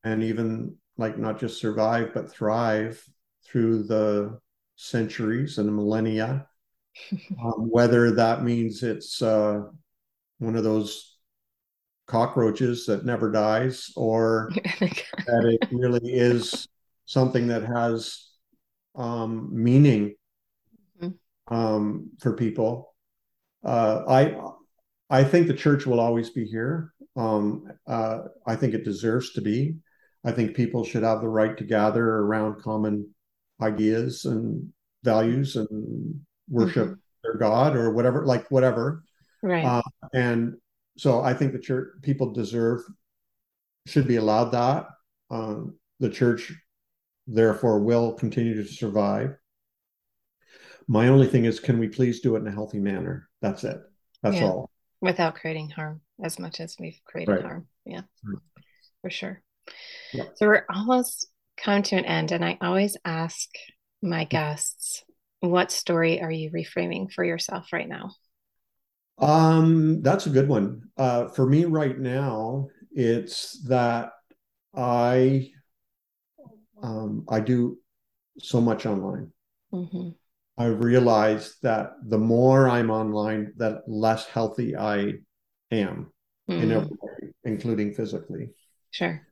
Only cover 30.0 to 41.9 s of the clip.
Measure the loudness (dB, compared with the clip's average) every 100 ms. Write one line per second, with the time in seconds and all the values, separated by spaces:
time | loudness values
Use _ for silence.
30 | _ _ -4 -2 -2 0 -2 -2 -4 -2
31 | 0 0 0 0 0 -2 -2 2 2 2
32 | 2 2 0 0 -2 -6 -6 -2 -2 -2
33 | -6 _ _ _ _ _ -2 2 2 2
34 | -2 -6 -4 -4 -4 -6 -10 _ _ _
35 | 0 2 2 0 -2 -4 -6 -8 -8 -8
36 | -8 -10 -16 _ -4 0 2 2 -2 -4
37 | _ _ -6 0 2 4 4 2 2 2
38 | 2 2 2 0 2 4 4 2 -2 -4
39 | _ _ _ _ -2 0 2 0 -2 _
40 | -4 0 2 0 -2 -6 _ _ _ -2
41 | 2 2 2 0 -2 -2 -4 -6 -6